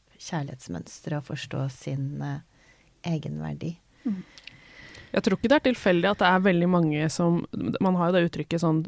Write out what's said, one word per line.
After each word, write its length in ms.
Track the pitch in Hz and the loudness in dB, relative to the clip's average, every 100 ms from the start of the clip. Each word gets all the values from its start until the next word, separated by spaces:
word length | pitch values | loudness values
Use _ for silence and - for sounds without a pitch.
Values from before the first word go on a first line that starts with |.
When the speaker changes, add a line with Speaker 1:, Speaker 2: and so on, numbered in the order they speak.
| _ - | _ -20
Speaker 1:
kjærlighetsmønstre 1000 | - 165 143 - - - - - - 147 | -8 -6 -6 -10 -10 -10 -12 -12 -6 -6
og 80 | - | -6
forstå 440 | 139 - 135 135 | -10 -8 -6 -6
sin, 500 | 131 - 139 139 143 | -6 -8 -6 -4 -6
eh, 180 | 143 143 - _ _ _ _ _ | -8 -8 -12 _ _ _ _ _
egenverdi. 720 | 175 160 151 151 156 147 160 165 _ _ 254 | -4 -4 -4 -8 -8 -6 -8 -10 _ _ -6
Speaker 2:
Mm. 180 | 190 - - - - - - - - - | -6 -8 -18 -20 -20 -20 -20 -20 -20 -4
Speaker 3:
Jeg 120 | - 214 | 0 2
tror 140 | 190 | 2
ikke 100 | 233 | 4
det 60 | 294 | 4
er 60 | 262 | 4
tilfeldig 320 | 240 202 175 185 | 2 2 4 2
at 80 | 202 | 2
det 80 | 185 | 4
er 120 | 185 196 | 4 4
veldig 220 | 175 175 | 4 4
mange 360 | 175 160 151 156 | 4 2 2 -2
som, 300 | - 170 170 - - 87 - | 2 2 2 -2 -6 -4 0
man 140 | 196 180 | 0 2
har 140 | 170 | 2
jo 80 | 180 | 2
det 80 | 170 | 2
uttrykket 320 | - 151 165 | -2 -4 0
sånn, 220 | 170 160 | 2 2